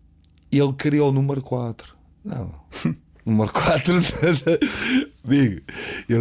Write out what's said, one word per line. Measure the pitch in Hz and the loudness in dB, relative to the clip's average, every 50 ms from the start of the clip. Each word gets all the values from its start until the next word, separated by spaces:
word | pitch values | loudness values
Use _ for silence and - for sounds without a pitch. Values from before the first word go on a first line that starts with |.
| _ _ _ _ _ _ _ _ _ _ | _ _ _ _ _ _ _ _ _ _
e | - 143 | 2 2
ele | 143 143 | 2 2
queria | 135 139 - 147 143 147 147 | 0 -2 0 0 2 4 4
o | 139 | 4
número | 135 135 139 139 139 139 | 2 2 0 0 -2 -4
quatro. | 131 - 127 123 120 117 110 - - - - _ _ _ _ _ - | -6 -6 -6 -6 -4 -6 -8 -12 -16 -20 -20 _ _ _ _ _ -14
Não. | 208 - 127 104 87 - - - _ - - - | -10 -8 -8 -8 -10 -12 -16 -20 _ -10 -6 -4
<laughs> | 160 - - _ _ _ - _ | -4 -4 -6 _ _ _ -8 _
Número | 110 110 107 110 104 | 0 2 2 2 0
quatro. | - - - 180 160 139 - - 175 | -2 -2 0 2 0 2 2 2 2
<laughs> | 180 170 - - - 147 175 175 131 - 165 165 - 294 - - - - 233 254 262 285 - - _ - | 2 2 0 0 0 2 2 2 2 2 0 2 2 0 -2 -2 -4 -2 0 0 0 0 -2 -10 _ -2
Amigo, | 107 135 143 135 113 92 85 - - - - - - - - - - | 2 4 4 4 2 0 -4 -10 -14 -14 -12 -12 -10 -10 -10 -4 0
ele | 117 117 | 2 2